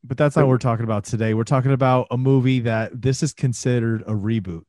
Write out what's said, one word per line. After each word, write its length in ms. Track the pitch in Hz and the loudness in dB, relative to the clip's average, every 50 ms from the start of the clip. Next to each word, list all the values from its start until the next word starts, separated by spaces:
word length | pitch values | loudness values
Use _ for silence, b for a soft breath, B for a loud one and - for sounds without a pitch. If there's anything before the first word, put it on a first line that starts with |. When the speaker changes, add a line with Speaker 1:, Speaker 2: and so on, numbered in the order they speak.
| - | -8
Speaker 1:
But 140 | 117 131 123 | -10 -2 0
that's 180 | 151 147 - | 0 2 4
not 60 | 165 | 2
what 60 | 147 135 | 4 4
Speaker 2:
But 20 | |
Speaker 1:
we're 80 | 127 123 | 4 2
talking 260 | - 123 113 113 117 | 2 0 -2 -2 -2
about 200 | 110 110 104 101 | -2 -2 -4 -2
today. 280 | - - 107 113 110 | -4 -4 -2 0 0
We're 120 | 110 110 113 | 0 0 0
talking 280 | - 143 131 123 135 | 0 0 2 2 2
about 340 | 139 127 135 131 127 127 127 - | 0 2 2 2 2 2 0 -2
a 80 | 123 123 | -4 -2
movie 420 | 127 135 135 135 123 131 131 127 | 2 4 4 4 4 2 0 0
that 400 | 117 117 113 110 110 - - 127 | 0 0 -2 -2 -4 -6 -8 -4
this 220 | 104 131 135 - | -2 -2 -2 0
is 100 | - 147 | -2 -6
considered 720 | - - - 131 117 - - 131 123 120 113 113 113 110 | -4 -4 -4 -4 -4 -2 -2 0 0 0 0 0 -2 -2
a 100 | - - | -4 -4
reboot. 520 | 110 104 98 107 117 113 95 92 85 80 - | -4 -2 -2 -2 -2 -2 -2 -4 -10 -12 -12